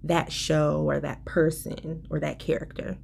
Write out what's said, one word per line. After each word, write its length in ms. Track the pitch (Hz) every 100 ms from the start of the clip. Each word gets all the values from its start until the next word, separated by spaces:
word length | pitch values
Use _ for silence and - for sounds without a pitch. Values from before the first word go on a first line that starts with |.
that 280 | 151 170 -
show 520 | - - 156 151 151 151
or 140 | 143
that 240 | 143 135 -
person 800 | 180 160 160 - - 160 160 -
or 100 | 156
that 200 | 151 -
character. 580 | - - - - - 185